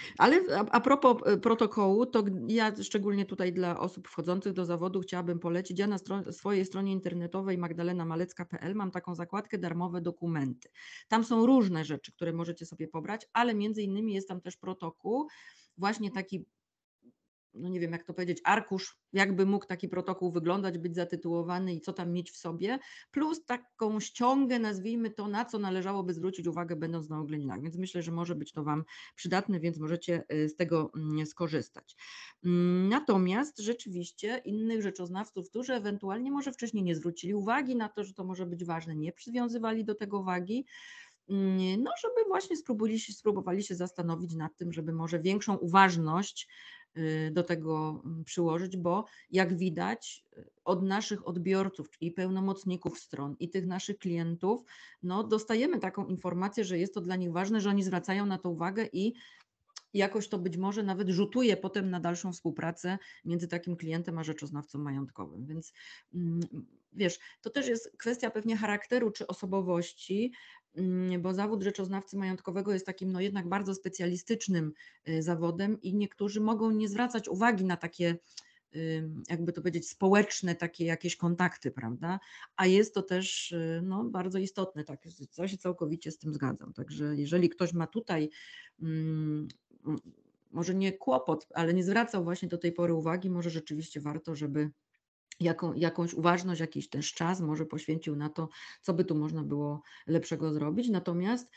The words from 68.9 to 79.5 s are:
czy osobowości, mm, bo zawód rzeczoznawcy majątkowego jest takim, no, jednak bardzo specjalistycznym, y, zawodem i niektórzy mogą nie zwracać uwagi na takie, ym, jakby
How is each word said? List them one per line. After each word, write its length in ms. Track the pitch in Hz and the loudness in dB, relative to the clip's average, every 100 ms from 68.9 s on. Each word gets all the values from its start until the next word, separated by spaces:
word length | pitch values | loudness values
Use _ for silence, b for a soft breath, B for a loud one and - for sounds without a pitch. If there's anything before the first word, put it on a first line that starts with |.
| 240 220 | 2 2
czy 160 | 208 - | -2 -8
osobowości, 1040 | 196 190 196 180 175 170 - - 202 247 b b b _ - | -6 -2 0 2 0 0 -8 -2 0 0 b b b _ -2
mm, 460 | 185 185 185 180 | 0 2 0 0
bo 120 | 180 | 0
zawód 300 | 185 208 214 | 0 0 0
rzeczoznawcy 540 | 196 202 185 196 196 196 | 0 -2 -4 -4 -4 -4
majątkowego 560 | 190 185 - 185 202 | -2 -4 -4 -4 0
jest 120 | 190 190 | -2 -2
takim, 260 | 185 190 | -4 -2
no, 100 | 185 | 0
jednak 260 | 202 196 175 | 0 -2 -2
bardzo 280 | 196 196 190 | -2 -2 -4
specjalistycznym, 960 | 190 190 175 180 - 220 - 175 151 b b b 156 | -6 -2 -2 -2 -2 -2 2 2 0 b b b -2
y, 140 | 160 | 0
zawodem 580 | 160 170 170 170 202 220 | 0 2 0 2 0 0
i 140 | 185 208 | 0 0
niektórzy 460 | 202 - 202 214 | 0 -2 -2 2
mogą 300 | 220 220 220 | 2 2 2
nie 160 | 214 214 | 2 2
zwracać 420 | 208 240 226 - | 0 0 -2 -2
uwagi 360 | 185 233 196 185 | 2 4 4 2
na 120 | 170 | 0
takie, 400 | 165 - 170 170 b b b b _ 156 | -4 0 0 0 b b b b _ -6
ym, 480 | 160 160 160 156 - | -4 -2 -4 -8 -6
jakby 240 | 165 170 | -2 -2